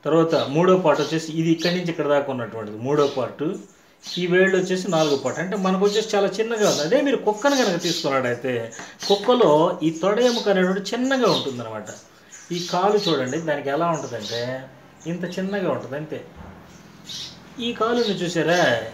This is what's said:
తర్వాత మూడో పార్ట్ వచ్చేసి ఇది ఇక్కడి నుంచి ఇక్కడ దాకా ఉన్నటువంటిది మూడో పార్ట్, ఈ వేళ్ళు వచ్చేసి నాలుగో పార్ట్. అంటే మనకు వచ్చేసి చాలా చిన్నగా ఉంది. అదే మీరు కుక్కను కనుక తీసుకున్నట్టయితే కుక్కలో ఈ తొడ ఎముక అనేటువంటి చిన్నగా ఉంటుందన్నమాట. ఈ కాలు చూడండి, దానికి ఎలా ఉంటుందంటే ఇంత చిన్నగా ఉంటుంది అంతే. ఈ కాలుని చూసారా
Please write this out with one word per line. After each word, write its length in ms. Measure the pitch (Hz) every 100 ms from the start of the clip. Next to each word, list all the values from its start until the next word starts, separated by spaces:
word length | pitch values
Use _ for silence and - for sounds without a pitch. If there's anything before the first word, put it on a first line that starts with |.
తర్వాత 300 | 151 160 160 147 120
మూడో 200 | 147 185 185
పార్ట్ 160 | 156 143
వచ్చేసి 240 | 147 160 160 160
ఇది 100 | 165
ఇక్కడి 200 | 160 175 180
నుంచి 140 | 170
ఇక్కడ 160 | 165 143
దాకా 160 | 143 139
ఉన్నటువంటిది 440 | 127 110 110 104 107 123
మూడో 180 | 147 143 -
పార్ట్, 260 | 113 - 151 - - _ _ _ - -
ఈ 40 | 175
వేళ్ళు 220 | 180 190 185
వచ్చేసి 280 | 170 180 202
నాలుగో 220 | 160 156 135
పార్ట్. 160 | 127 143
అంటే 120 | 180 202
మనకు 180 | 185 185 202
వచ్చేసి 220 | 214 214
చాలా 160 | 208 196 190
చిన్నగా 300 | 226 226 196
ఉంది. 100 | 143 151
అదే 120 | 254 285
మీరు 120 | 226 190
కుక్కను 300 | 208 285 277
కనుక 180 | 220 170 175
తీసుకున్నట్టయితే 640 | 151 151 135 123 120 131 120 113 - - - -
కుక్కలో 420 | 196 202 247 190 151 170 180 156
ఈ 40 | 160
తొడ 160 | 190 214 247
ఎముక 200 | 233 202
అనేటువంటి 320 | 190 180 196 196
చిన్నగా 380 | 233 254 269 220 143
ఉంటుందన్నమాట. 500 | 131 120 113 107 104 - - - - - - 175
ఈ 40 | 175
కాలు 300 | 185 196 214 175
చూడండి, 340 | 147 123 151 165
దానికి 200 | 143 135
ఎలా 140 | 143 170 160
ఉంటుందంటే 440 | 127 117 104 117 120 131 131 - - - 160
ఇంత 120 | 175 175 190
చిన్నగా 320 | 190 202 175
ఉంటుంది 240 | 127 - 139
అంతే. 180 | 151 127 - - - - - - - - - - - - - - 240
ఈ 40 | 233
కాలుని 360 | 220 240 220 175
చూసారా 400 | 170 170 151 175 147 117 110